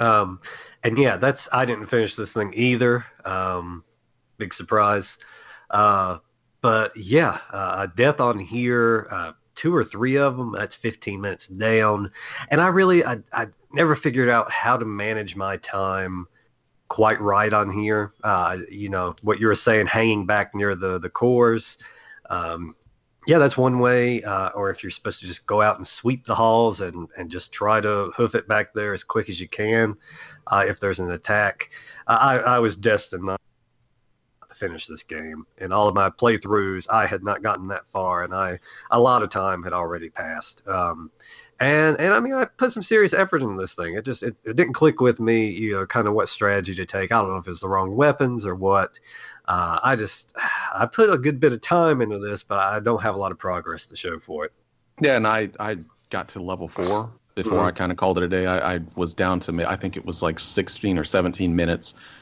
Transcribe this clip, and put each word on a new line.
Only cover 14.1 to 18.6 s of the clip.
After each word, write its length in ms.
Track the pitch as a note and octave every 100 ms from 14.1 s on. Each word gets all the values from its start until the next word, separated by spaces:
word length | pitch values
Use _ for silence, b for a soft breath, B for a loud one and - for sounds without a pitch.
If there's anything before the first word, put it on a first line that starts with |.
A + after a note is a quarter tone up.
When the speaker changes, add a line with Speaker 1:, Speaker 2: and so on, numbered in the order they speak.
| B2 A#2+
Speaker 1:
out 220 | A#2 G#2
how 260 | - A2 B2
to 80 |
manage 520 | A2 G2+ G#2+ A2 G2 G2
my 200 | G2 F#2+
time 680 | - G2 F#2+ F#2+ F#2 F2+ F2+ _ _ _ _ _ -
quite 320 | - A2 G#2+
right 320 | G#2 G2+ G#2+
on 180 | G#2+ G2
here. 420 | G2 G#2+ G#2+ G2+ _
Uh, 360 | A2 F#2 F2 F#2